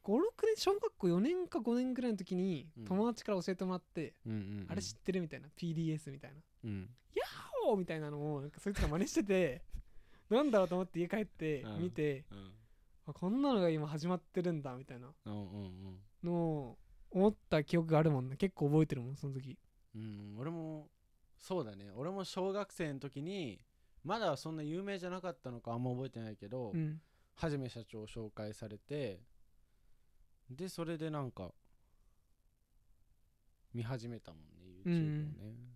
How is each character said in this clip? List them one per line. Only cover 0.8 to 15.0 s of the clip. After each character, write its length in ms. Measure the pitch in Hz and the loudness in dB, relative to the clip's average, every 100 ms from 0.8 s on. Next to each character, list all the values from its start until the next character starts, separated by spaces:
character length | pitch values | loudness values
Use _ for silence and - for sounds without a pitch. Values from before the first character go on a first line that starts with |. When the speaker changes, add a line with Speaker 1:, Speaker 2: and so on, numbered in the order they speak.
| 440 - | 0 2
Speaker 1:
校 100 | 180 | 4
四 140 | 170 | 6
年 260 | 240 359 349 | 4 2 0
か 140 | 330 | 0
五 140 | 226 | 2
年 180 | 240 254 | 2 2
ぐ 80 | 254 | 0
ら 80 | 247 | 0
い 20 | |
の 60 | 202 | -2
時 180 | 180 | 0
に、 340 | 180 190 156 156 - | 0 2 0 -4 -12
Speaker 2:
う 40 | |
ん。 40 | |
Speaker 1:
友 220 | 190 185 233 | 0 2 2
達 140 | 226 | 0
か 80 | - | 0
ら 100 | 196 | 0
教 120 | 170 | 0
え 20 | |
て 80 | 185 | -2
も 80 | 185 | 0
ら 60 | 180 | -2
っ 40 | |
て、 340 | _ - 131 - | _ -6 -6 -6
Speaker 2:
う 40 | 117 | -4
ん 20 | |
う 40 | |
ん 20 | 107 | -4
う 40 | |
ん。 260 | 98 104 90 | -2 -6 -4
Speaker 1:
「あ 60 | |
れ 60 | 87 | -4
知 120 | - | -4
っ 20 | |
て 180 | - - | -4 -2
る？」 80 | 185 | 0
み 60 | 165 | -2
た 80 | 131 | -6
い 40 | |
な。 60 | 139 | -12
「ピ 160 | - 170 | -6 -2
ー 20 | |
デ 80 | 160 | 0
ィ 60 | 160 | 0
ー 40 | |
エ 40 | 156 | 0
ス」 120 | - | -4
み 80 | 135 | -12
た 80 | - | -14
い 60 | |
な。 80 | 143 - _ | -16 -20 _
Speaker 2:
う 20 | 113 | -6
ん。 220 | 98 95 123 _ | -4 -6 -16 _
Speaker 1:
「ヤ 80 | 415 | -4
ッ 40 | 719 - - 554 | -4 -8 -6 0
ホ 100 | 370 | 4
ー！」 20 | 202 | 4
み 80 | |
た 100 | 180 | 2
い 60 | 160 | -2
な 80 | 151 | -4
の 260 | 147 151 | -2 -2
を、 60 | 143 | -2
な 60 | 147 | -4
ん 40 | |
か 80 | - | -6
そ 100 | 202 | -4
い 40 | |
つ 60 | 196 | 2
が 80 | 156 | 2
真 80 | 156 | 4
似 100 | 196 | 2
し 60 | |
て 100 | 330 | 0
て、 400 | 202 190 165 123 - - - | 4 4 4 0 -8 -10 -10
<laughs> 320 | - - - - | -18 -18 -20 2
な 160 | 226 | 4
ん 80 | 294 | 6
だ 60 | 214 | 6
ろ 80 | |
う 20 | 180 | 6
と 80 | |
思 80 | 180 | 2
っ 20 | 185 | 0
て 120 | 165 | -2
家 80 | 175 | 0
帰 100 | 202 | 0
っ 80 | |
て 380 | 214 - 156 143 110 107 | -2 -2 0 0 -2 -2
見 120 | 180 | -2
て、 340 | 175 151 135 - | 0 0 0 -8
Speaker 2:
う 40 | |
ん。 20 | 101 | -14
う 40 | |
ん。 120 | 95 104 - - _ - | -14 -18 -20 -20 _ -16
Speaker 1:
「あ、 80 | - | -14
こ 160 | - 180 | -4 0
ん 120 | 247 | 2
な 120 | 285 | 4
の 80 | 226 | 6
が 80 | 175 | 4
今 180 | 156 147 | 4 0
始 200 | 156 170 | -2 0
ま 80 | |
っ 40 | 180 | -2
て 220 | - 196 | -2 0
る 100 | 175 | 0
ん 100 | 160 | 0
だ」 140 | 139 | -4
み 100 | 127 | -8
た 100 | 135 | -10
い 40 | |
な 140 | 123 | -12